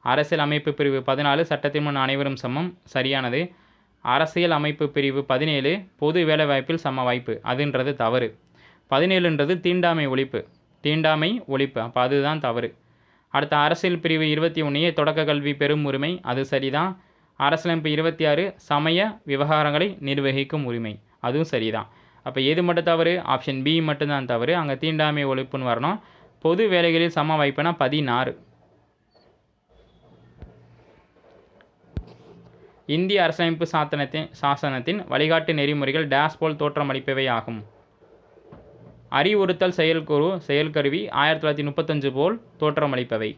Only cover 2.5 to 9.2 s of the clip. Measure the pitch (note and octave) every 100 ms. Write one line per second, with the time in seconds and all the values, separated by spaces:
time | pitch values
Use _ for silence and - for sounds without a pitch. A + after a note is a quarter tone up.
2.5 | C3+ F3 F3 - C3+ C3 C3+ B2+ B2+ F3+
3.5 | - _ _ _ _ - C3 D#3 F3 E3+
4.5 | D#3 D3+ D3+ D3 D3 C#3 C3+ C3+ C3 D#3
5.5 | D3 C3+ F#3+ F#3+ _ D3 E3 D#3+ D#3 D3+
6.5 | C#3 C3 D#3+ D3 C3 B2 B2 A#2+ A2 -
7.5 | B2+ D3 C#3 C3 C#3+ A#2 B2 A#2 - _
8.5 | _ - _ _ C3+ F3+ F#3